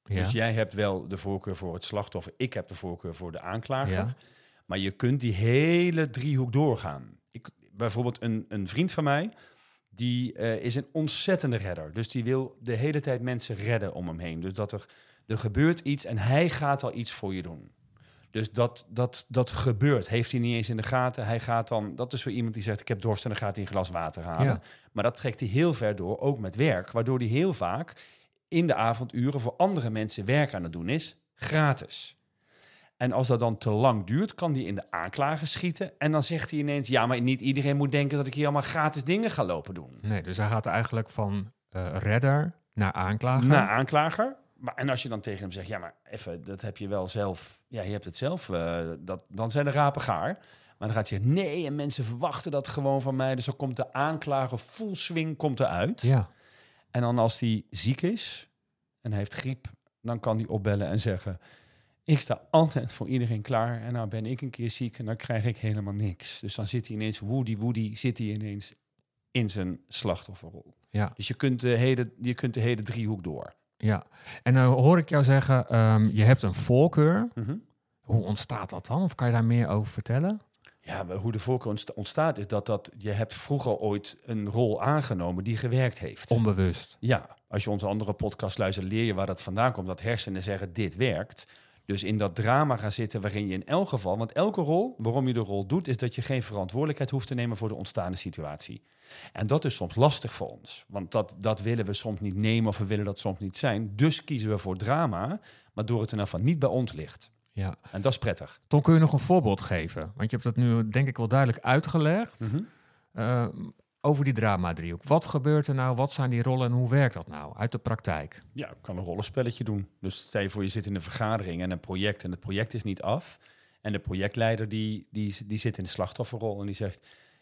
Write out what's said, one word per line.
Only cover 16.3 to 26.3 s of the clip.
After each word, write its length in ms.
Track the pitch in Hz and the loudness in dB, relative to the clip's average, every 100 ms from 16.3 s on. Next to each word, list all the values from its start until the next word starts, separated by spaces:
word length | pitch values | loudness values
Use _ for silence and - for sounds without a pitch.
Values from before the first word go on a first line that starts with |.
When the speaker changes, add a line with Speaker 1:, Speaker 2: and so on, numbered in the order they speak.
| 139 170 | 4 4
Speaker 2:
gaat 340 | 135 143 139 | 2 0 0
al 120 | 123 | -2
iets 180 | - 113 | -4 -6
voor 220 | - 98 | -6 -6
je 80 | 92 | -6
doen. 320 | 85 78 - _ _ _ - _ _ | -6 -12 -16 _ _ _ -20 _ _
Dus 220 | 110 110 | -4 -2
dat, 340 | 120 120 120 - | 2 2 0 -8
dat, 360 | 117 123 - - | -2 -2 -2 -2
dat 220 | 127 120 | 0 0
gebeurt, 580 | - 127 104 143 123 - | 2 0 4 4 4 2
heeft 220 | 117 113 | 0 0
hij 100 | 123 | 0
niet 140 | 117 | 0
eens 140 | 117 110 | 0 -2
in 80 | 110 | -2
de 60 | |
gaten. 440 | 107 127 127 123 110 | 0 2 0 -2 -2
Hij 140 | 117 | -2
gaat 280 | 120 117 117 | 0 0 0
dan, 260 | 113 107 | -2 -2
dat 180 | - 123 | -6 -6
is 80 | 127 | -4
zo 80 | 127 | -4
iemand 240 | 110 117 | -2 -2
die 80 | 107 | -2
zegt, 180 | 101 101 | -4 -4
"Ik 80 | - | -2
heb 120 | 104 | -2
dorst," 240 | 113 101 | 0 -2
en 60 | 117 | -2
dan 80 | 101 | -4
gaat 180 | 104 101 | -4 -4
hij 80 | |
een 60 | 95 | -4
glas 180 | 98 90 | -2 -2
water 340 | 87 80 - | -2 -6 -6
halen. 240 | 85 80 135 | -4 2 2
Speaker 1:
Ja. 140 | 92 - - _ | 2 -4 -20 _
Speaker 2:
Maar 120 | 104 | 0
dat 120 | 107 - | 0 0
trekt 240 | 127 - | -4 -2
hij 80 | 117 | 0
heel 260 | 123 170 | 4 4
ver 220 | 117 107 95 | 2 0 0
door, 220 | 90 - | -4 -2
ook 200 | 139 | 0